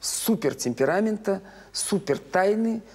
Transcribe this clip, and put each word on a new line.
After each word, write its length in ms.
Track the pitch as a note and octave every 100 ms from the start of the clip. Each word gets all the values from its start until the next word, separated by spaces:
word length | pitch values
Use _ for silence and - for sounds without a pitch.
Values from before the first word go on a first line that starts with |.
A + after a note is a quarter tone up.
супертемперамента, 1400 | - - - A3 C#3+ B2+ B2 A#2+ C3+ F3 A3 G#3+ G#3 F#3+ - - -
супертайны, 1120 | - - G3+ - - - F3+ F#3+ G#3+ A3+ A3+ -